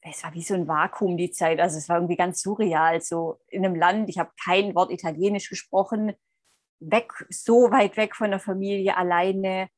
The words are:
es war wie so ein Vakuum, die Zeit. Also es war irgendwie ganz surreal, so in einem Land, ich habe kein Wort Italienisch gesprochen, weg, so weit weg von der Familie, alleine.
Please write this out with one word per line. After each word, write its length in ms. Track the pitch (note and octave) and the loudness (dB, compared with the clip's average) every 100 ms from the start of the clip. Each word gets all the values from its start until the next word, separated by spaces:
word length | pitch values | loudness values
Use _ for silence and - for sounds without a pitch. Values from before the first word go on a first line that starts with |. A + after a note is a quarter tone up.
es 220 | E3 D3+ | -16 -14
war 100 | E3 | -12
wie 80 | E3 | -12
so 120 | E3+ | -4
ein 140 | F#3+ D#3+ | -2 0
Vakuum, 480 | D#3 F3+ - G3 F3 | 0 0 0 -2 0
die 140 | F3 | -4
Zeit. 300 | - E3 D#3+ | 0 0 2
Also 180 | F3 D#3 | 0 0
es 100 | D3+ | -2
war 80 | F3 | 0
irgendwie 180 | F3 F3 | 0 0
ganz 260 | F3+ E3+ | 0 -2
surreal, 580 | F#3+ G#3 G#3+ D#3+ D#3+ E3 | -6 -2 0 2 2 2
so 380 | - E3+ E3 - _ | -2 -4 -4 -8 _
in 160 | F#3+ | -4
einem 120 | F#3+ E3+ | -2 2
Land, 320 | F3 G3+ G#3+ | 2 2 -2
ich 100 | F3+ | -4
habe 120 | E3 - | -6 -6
kein 300 | - F#3 G3+ | 0 2 2
Wort 160 | F3 F#3 | 0 0
Italienisch 560 | F3 F3 D#3 G3 G3+ - | -2 -6 -2 0 0 -6
gesprochen, 640 | F#3 - - G3 G#3+ G#3+ G#3 _ _ _ _ _ _ | -12 -4 -2 0 -2 -4 -6 _ _ _ _ _ _
weg, 320 | D#3+ G#3 A#3 - - | 0 0 0 -16 -14
so 400 | - - A#3 A#3+ | -12 4 6 8
weit 260 | C4 G#3 - | 6 2 2
weg 200 | G#3+ - | -4 -2
von 140 | G#3+ | -2
der 100 | G3 | -2
Familie, 560 | G3 F#3+ G3 G3+ F#3+ F#3 | -4 -4 -2 0 0 0
alleine. 720 | F3+ F3 F#3 G3 F#3+ F#3+ F#3+ | 0 2 2 0 -2 -4 -6